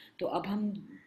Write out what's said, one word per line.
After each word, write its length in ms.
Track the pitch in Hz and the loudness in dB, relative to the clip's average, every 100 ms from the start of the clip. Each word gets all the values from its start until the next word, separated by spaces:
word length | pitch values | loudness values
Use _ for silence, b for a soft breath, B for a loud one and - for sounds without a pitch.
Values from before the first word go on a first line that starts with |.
| B - | B -2
तो 80 | 180 | 0
अब 200 | 165 190 | 2 2
हम 420 | 208 208 196 - - | 2 2 0 -8 -16